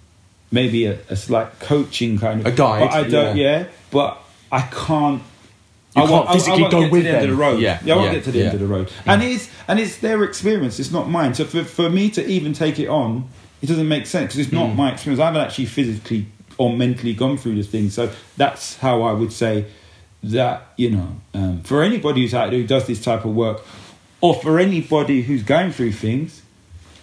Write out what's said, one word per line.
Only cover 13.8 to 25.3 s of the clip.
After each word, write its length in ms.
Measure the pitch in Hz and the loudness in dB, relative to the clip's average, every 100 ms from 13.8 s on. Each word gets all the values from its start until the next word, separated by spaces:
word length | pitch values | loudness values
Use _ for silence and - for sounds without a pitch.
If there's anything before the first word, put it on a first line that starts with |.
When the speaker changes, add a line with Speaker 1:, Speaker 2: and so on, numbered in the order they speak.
| 156 | 0
Speaker 1:
make 180 | 147 - | -2 -2
sense 280 | 180 - | -4 -2
'cause 60 | 135 | -4
it's 120 | 143 | -2
not 180 | - 120 | 0 0
Speaker 2:
Mm. 40 | 107 | 0
Speaker 1:
my 160 | 139 | 0
experience. 280 | - 147 135 | -2 -2 0
I 40 | 160 | 2
haven't 140 | 156 | 2
actually 240 | 113 - 117 | -2 -4 -4
physically 600 | - 123 107 - 113 101 - - - | -2 -2 -2 -4 -4 -4 -10 -10 -2
or 140 | 120 117 | 0 2
mentally 380 | 127 123 120 | 0 0 -4
gone 240 | 107 131 139 | -2 -2 -2
through 180 | 120 104 | -2 -4
the 80 | |
thing. 260 | 104 113 104 | -2 -2 -2
So 220 | 107 113 - - - | -2 -4 -6 -10 -2
that's 400 | 117 - - - | -2 -2 -12 -4
how 240 | 131 120 | 0 2
I 100 | 113 | 2
would 180 | 107 113 | 0 -2
say 320 | - 117 107 104 - - - - _ | -2 -2 -2 -4 -10 -20 -20 -20 _
that, 440 | 110 117 120 123 - - | -4 0 0 -2 -8 -2
you 140 | 120 | 0
know, 160 | 101 87 - - | 0 -2 -8 -10
um, 280 | 98 95 87 | -4 -4 -4
for 180 | - 143 | -2 2
anybody 400 | 185 233 147 131 | 2 0 0 0
who's 120 | 120 | 0
out 180 | 120 113 | 0 0
there 80 | 123 | 0
who 80 | 110 | 0
does 180 | 131 131 | 0 0
this 160 | 110 | -4
type 240 | 123 113 110 | -2 -2 -2
of 80 | |
work, 280 | 110 113 107 - - - - _ _ | 0 -2 -4 -10 -20 -20 -20 _ _
or 120 | 175 160 | 2 2
for 240 | 156 160 | 2 4
anybody 640 | 196 175 151 151 135 135 | 4 2 0 0 2 0
who's 180 | 120 | 0